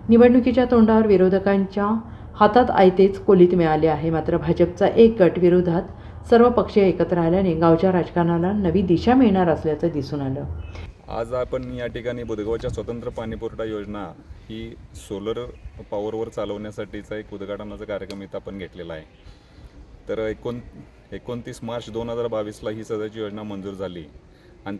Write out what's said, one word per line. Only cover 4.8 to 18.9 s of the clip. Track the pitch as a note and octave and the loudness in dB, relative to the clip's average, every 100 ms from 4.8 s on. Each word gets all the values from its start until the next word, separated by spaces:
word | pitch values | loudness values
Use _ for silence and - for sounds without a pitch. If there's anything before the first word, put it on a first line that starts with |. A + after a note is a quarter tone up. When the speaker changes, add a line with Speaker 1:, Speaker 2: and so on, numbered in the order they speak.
| G3+ | 2
Speaker 1:
एक | - A3+ A3+ | 6 6 6
गट | E3+ E3+ | 2 4
विरोधात | F3 F3+ F3 E3+ - - - - - | 4 4 2 -2 -4 -12 -18 -18 2
सर्व | A#3 A#3+ | 4 6
पक्ष | A#3+ F#3+ G#3+ | 4 0 2
एकत्र | F#3+ F3 - F3 | 2 2 0 0
आल्याने | E3 F3+ F#3+ | 2 2 2
गावच्या | D#3+ E3 E3 F#3+ | 2 4 4 4
राजकारणाला | F3+ D#3+ F3 E3+ E3+ F3+ | 0 -2 -2 0 0 0
नवी | G#3 F#3 F#3+ | -2 0 0
दिशा | F#3 E3 - | 2 2 2
मिळणार | B3+ A#3+ F#3+ F3 | 4 4 4 2
असल्याचं | D3 D#3+ D3+ E3+ | 0 -2 -2 -2
दिसून | D3+ C3 D3 | -4 -6 -6
आलं. | C3+ C3+ C#3 - - - - - - G#2 | -6 -6 -8 -10 -12 -14 -16 -18 -12 -10
Speaker 2:
आज | A#2 | -6
आपण | B2+ B2 C3 B2+ B2+ | -6 -4 -6 -8 -8
या | A#2+ | -8
ठिकाणी | A#2+ A#2 B2 | -8 -8 -8
बुधगावच्या | A2+ G#2+ G#2+ A2+ A#2+ | -8 -6 -4 -4 -6
स्वतंत्र | A2+ G2+ A#2+ A#2 | -8 -8 -10 -10
पाणीपुरवठा | A#2+ A2+ A2 A2+ A2+ | -10 -10 -10 -10 -8
योजना | A2+ G#2+ G2+ G#2 F2+ D#2 - - - | -8 -8 -8 -10 -12 -16 -20 -20 -16
ही | A2+ A2+ A#2+ - - | -14 -14 -16 -20 -20
सोलर | - G2+ G#2 A2+ B2 - - - G#2+ | -12 -10 -8 -8 -10 -14 -20 -20 -12
पॉवरवर | G#2 A2 A2 A2+ | -8 -8 -8 -8
चालवण्यासाठीचा | A2+ G#2 G2+ G#2+ G#2 G#2 G#2 G2 G#2+ | -8 -8 -8 -10 -12 -12 -14 -12 -12
एक | G#2+ | -12
उद्घाटनाचा | G2+ G2 G2+ G#2 G2+ G#2 | -12 -10 -10 -12 -14 -10
कार्यक्रम | G2 F#2+ G2 | -10 -10 -14
इथं | F#2+ G2 | -14 -12
आपण | G2 G2 | -12 -12
घेतलेला | E2+ F#2 E2+ | -14 -14 -14